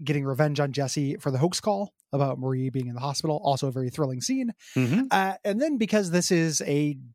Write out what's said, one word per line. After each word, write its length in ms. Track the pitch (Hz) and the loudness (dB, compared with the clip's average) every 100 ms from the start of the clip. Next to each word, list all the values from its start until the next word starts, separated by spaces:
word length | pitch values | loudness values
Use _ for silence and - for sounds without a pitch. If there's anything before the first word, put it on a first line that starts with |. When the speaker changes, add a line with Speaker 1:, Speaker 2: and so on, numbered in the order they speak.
Speaker 1:
getting 220 | 147 147 135 | -2 0 0
revenge 340 | 127 151 143 | 2 2 2
on 140 | 143 | 0
Jesse 420 | 139 131 151 139 - | 0 -2 0 -2 -2
for 140 | 147 | -2
the 60 | 127 | 2
hoax 240 | 170 - | 2 0
call 320 | 214 196 202 _ _ | -2 -2 -4 _ _
about 260 | 139 139 131 | 0 0 0
Marie 300 | 131 131 131 | -2 -2 -2
being 180 | 131 123 | -2 -4
in 80 | 120 | -6
the 60 | |
hospital. 380 | 139 139 156 151 | -6 -2 -2 0
Also 240 | 147 135 135 | 0 0 0
a 40 | |
very 180 | 127 123 | -2 -4
thrilling 320 | 151 135 127 | -2 -2 -2
scene. 320 | - 262 240 - - 131 | -2 -2 -2 -6 -4 0
Speaker 2:
Mm-hmm. 280 | 123 190 269 | 2 2 2
Speaker 1:
Uh, 220 | 190 190 190 | 2 2 -2
and 180 | 208 208 | -2 0
then 160 | 311 262 | 0 0
because 340 | 214 214 180 | 2 2 2
this 200 | 175 - | 0 4
is 300 | 170 165 147 | 4 2 0
a, 360 | - 143 147 135 123 | 0 0 0 -2 -12